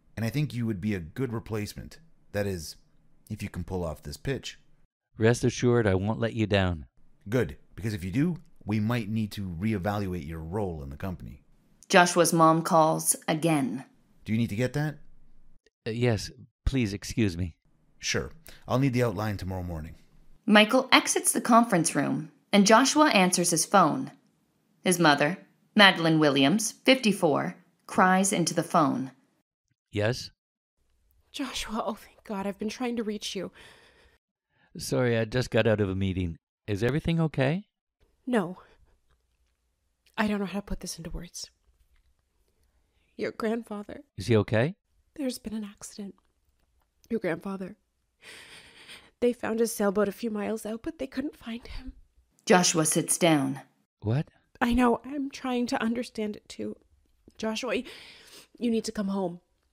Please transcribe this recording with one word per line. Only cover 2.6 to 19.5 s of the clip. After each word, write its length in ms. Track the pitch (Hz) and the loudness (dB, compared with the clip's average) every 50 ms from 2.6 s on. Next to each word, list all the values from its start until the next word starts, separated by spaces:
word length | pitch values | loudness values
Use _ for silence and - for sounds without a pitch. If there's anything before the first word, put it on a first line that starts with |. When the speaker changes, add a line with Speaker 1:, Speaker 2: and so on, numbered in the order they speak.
| 76 - - - _ _ _ _ _ _ - - _ - | -8 -10 -14 -18 _ _ _ _ _ _ -20 -20 _ -12
Speaker 1:
if 140 | 107 104 - | -10 -10 -10
you 60 | 98 | -8
can 160 | - 92 90 | -8 -8 -8
pull 200 | - 92 92 87 | -6 -6 -6 -6
off 180 | 80 78 - - | -6 -8 -10 -12
this 140 | 76 71 | -14 -14
pitch. 420 | - - - 139 117 - - - - _ _ - _ _ _ _ _ _ _ _ - | -10 -6 -6 -6 -6 -8 -12 -16 -18 _ _ -20 _ _ _ _ _ _ _ _ 0
Speaker 2:
Rest 260 | 110 113 120 - - | 2 2 2 2 0
assured, 420 | 123 - - - 123 120 120 113 | -2 -2 0 2 2 4 4 4
I 80 | 104 95 | 2 2
won't 260 | 95 95 104 113 120 | 2 0 -2 -4 -2
let 140 | 117 110 113 | -4 -4 -2
you 120 | 117 110 | -2 0
down. 400 | 95 104 98 95 92 87 78 71 - _ _ - - - _ - 98 | 2 2 2 2 2 0 -4 -8 -14 _ _ -20 -20 -20 _ -10 -4
Speaker 1:
Good, 280 | 98 127 110 76 71 - - _ - | -2 -2 -2 -2 -6 -12 -20 _ -14
because 200 | - 87 113 107 | -8 -8 -6 -6
if 100 | 104 80 | -6 -6
you 60 | 95 | -4
do, 260 | 87 127 147 180 170 - - - - - - | -2 0 0 0 -2 -4 -10 -18 -20 -14 -6
we 140 | 98 104 110 | -4 -2 -2
might 300 | 104 107 123 120 110 95 | 0 0 -2 -2 -2 -4
need 240 | 110 113 110 98 - | -4 -4 -4 -4 -6
to 160 | - 98 95 | -8 -8 -8
reevaluate 760 | 87 80 95 110 110 101 85 104 101 104 101 92 90 90 71 | -6 -4 -2 -2 -2 -2 -2 -2 -2 -2 -4 -4 -6 -6 -8
your 140 | 76 82 80 | -8 -10 -10
role 420 | 80 80 87 110 104 92 85 78 69 | -10 -8 -6 -4 -4 -4 -6 -8 -10
in 80 | 67 | -12
the 60 | 69 | -12
company. 460 | 73 - 98 90 - 60 55 62 - _ _ _ _ _ _ _ _ _ - | -10 -8 -8 -8 -8 -12 -16 -18 -18 _ _ _ _ _ _ _ _ _ 4
Speaker 3:
Joshua's 440 | - 185 175 180 - 180 165 156 - | 6 6 6 6 6 4 4 4 4
mom 300 | 165 160 160 160 165 165 | 6 6 6 6 4 2
calls 540 | - 180 160 156 156 160 160 160 - - - - | 2 4 4 4 4 2 0 0 -2 -2 -2 -2
again. 580 | - 165 156 143 165 160 147 135 120 95 131 135 - _ _ _ _ _ _ - | -4 -2 0 0 2 2 2 0 -2 -4 -6 -10 -14 _ _ _ _ _ _ -6
Speaker 1:
Do 80 | - 107 | -2 -2
you 60 | 113 | 0
need 120 | 120 104 | 0 0
to 60 | 104 | -2
get 180 | 101 123 123 - | -2 -2 -2 -2
that? 240 | 143 147 156 143 - - - - - - - - - - - - - _ _ _ _ - | -2 -4 -4 -6 -8 -14 -20 -20 -20 -20 -20 -20 -20 -20 -20 -20 -20 _ _ _ _ -10
Speaker 2:
Uh, 40 | 120 | -8
yes, 400 | 110 117 123 123 113 98 - - - - - - _ _ - | -4 0 0 2 2 0 -2 -6 -14 -16 -20 -20 _ _ -6
please 280 | - - 135 120 98 98 | -2 0 0 0 0 -2
excuse 440 | 104 - - - - 110 101 82 | -6 -8 -6 -2 0 0 0 0
me. 200 | 85 90 85 - _ _ _ _ _ _ _ _ _ | -2 -6 -6 -8 _ _ _ _ _ _ _ _ _
Speaker 1:
Sure. 340 | - - - 101 73 - - - - - - - - - | -6 -4 -4 -4 -4 -6 -10 -16 -20 -20 -20 -16 -6 -2
I'll 100 | 107 127 | 0 0
need 140 | 139 139 117 | 2 2 2
the 120 | 123 123 | 2 0
outline 340 | 120 98 92 107 110 104 92 | 0 0 -2 -4 -4 -4 -6
tomorrow 240 | 92 90 | -6 -8